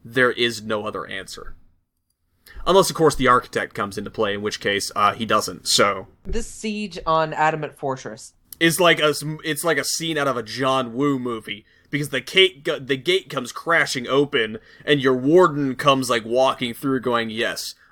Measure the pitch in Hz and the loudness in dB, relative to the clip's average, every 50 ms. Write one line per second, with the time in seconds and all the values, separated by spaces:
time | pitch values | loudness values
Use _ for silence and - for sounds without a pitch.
0 | - 120 117 131 127 123 - - 120 120 113 104 107 110 110 107 104 107 98 92 | -20 -4 2 2 2 2 4 2 0 0 0 -4 -6 -4 -4 -4 -4 -6 -6 -8
1 | 73 - - 95 92 - - - - - - - - _ _ _ _ _ _ _ | -8 -8 -10 -12 -12 -12 -14 -14 -12 -14 -14 -14 -20 _ _ _ _ _ _ _
2 | _ _ _ _ _ _ _ _ _ - - - - 170 180 190 175 - 151 - | _ _ _ _ _ _ _ _ _ -20 -14 -4 0 4 6 6 4 4 2 4
3 | 165 147 139 - 131 123 123 123 - - - 113 98 - - 117 104 101 98 104 | 4 4 4 4 4 6 6 4 2 0 -4 -4 -4 -4 -6 -6 -6 -6 -6 -8
4 | 104 104 - - 110 101 101 101 104 104 - - - 104 101 101 - - - 107 | -10 -8 -4 -2 -2 -2 -2 -4 -4 -6 -6 -4 -2 -2 -2 -2 -2 -4 0 2
5 | 104 101 95 95 113 104 107 107 - 107 90 - - - - - 107 101 98 95 | 2 2 2 0 0 2 2 2 2 -2 -6 -8 -4 0 2 4 4 2 2 -2
6 | - - _ _ - - - 233 233 - - - - 220 208 214 214 190 165 185 | -8 -14 _ _ -8 -4 -4 -4 -4 -6 -10 -8 -6 -6 -4 -6 -6 -8 -10 -6
7 | - 165 160 160 160 156 147 - 156 156 160 156 151 135 - - 151 135 131 131 | -2 0 2 2 2 0 0 0 0 0 0 -2 -6 -10 -10 -6 -6 -6 -6 -6
8 | - 120 107 - - - - _ _ _ - - 165 165 151 - 180 170 165 147 | -8 -12 -14 -14 -18 -20 -20 _ _ _ -2 0 2 2 4 4 4 4 6 4
9 | 151 151 147 - 143 151 156 156 - 160 151 147 - 170 156 139 127 - - - | 2 0 0 -2 -6 -8 -8 -6 -6 -6 -4 -2 0 0 0 0 -2 -2 -4 -4
10 | 165 165 160 147 143 139 127 123 110 107 - 123 135 131 131 131 127 117 113 123 | -4 -4 -2 -2 -2 -2 -2 -4 -6 -8 -6 -2 0 0 0 0 -2 -2 -2 -2
11 | 143 143 139 127 123 123 117 110 107 110 107 104 - _ _ _ _ _ - 143 | 0 0 0 0 -2 -4 -6 -6 -8 -12 -14 -14 -16 _ _ _ _ _ -6 -6
12 | 147 139 135 127 - - - 190 190 185 185 143 143 165 151 131 135 123 139 131 | -4 -4 -4 -6 -6 0 4 4 4 4 2 -4 -6 -4 -4 -4 -4 -4 -4 -2
13 | 120 175 180 196 - - 139 135 123 117 - - - 165 170 160 143 - - 131 | 0 -2 -2 -2 -2 -6 -6 -8 -6 -8 -10 -8 -4 0 0 2 0 0 -2 -6
14 | 120 101 127 139 147 143 - 123 110 110 110 110 - - - - - - 151 143 | -2 0 2 2 2 2 2 0 0 -2 -4 -10 -14 -20 -20 -8 0 0 0 2
15 | 131 135 131 127 123 143 160 185 185 165 143 143 143 135 127 - - 143 135 135 | 4 2 2 2 2 4 6 6 6 6 2 0 -2 -2 -4 0 2 2 2 2
16 | 131 120 120 117 107 110 120 127 131 131 - - 127 120 113 - - 139 135 127 | 2 0 -2 -2 -2 0 2 2 4 2 2 0 -4 -6 -6 -6 -2 -2 -2 0
17 | 107 123 120 117 113 110 110 113 117 98 85 - - - - _ _ _ | 0 0 0 0 0 -2 -4 -2 -2 -2 -4 -6 -8 -10 -12 _ _ _